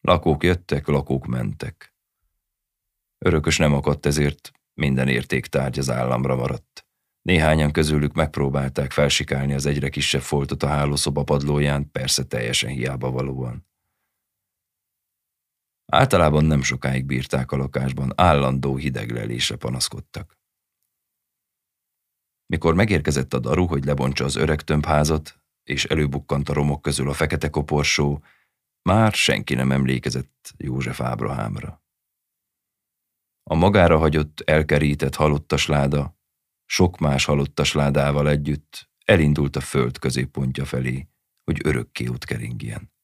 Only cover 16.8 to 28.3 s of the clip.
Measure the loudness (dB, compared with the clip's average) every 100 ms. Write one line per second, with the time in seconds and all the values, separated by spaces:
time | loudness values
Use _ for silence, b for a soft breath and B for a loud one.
16.8 | -4 -4 -2 -6 -4 -4 -2 -4 -4 -4
17.8 | -4 -4 -4 2 4 4 2 0 -2 -2
18.8 | -4 -6 -6 -6 -6 -4 -4 -4 -6 -4
19.8 | -4 -6 -14 -14 -14 _ _ _ _ _
20.8 | _ _ _ _ _ _ _ _ _ _
21.8 | _ _ _ _ _ _ _ 0 2 4
22.8 | 2 2 2 -2 -2 -4 0 0 0 0
23.8 | -2 -2 -2 -2 -2 0 0 0 0 0
24.8 | 2 2 2 0 -2 _ _ _ -8 -6
25.8 | -2 0 0 -2 -4 -4 0 0 0 -2
26.8 | -4 -2 -2 -2 -2 0 -2 -2 0 0
27.8 | 0 2 0 -2 b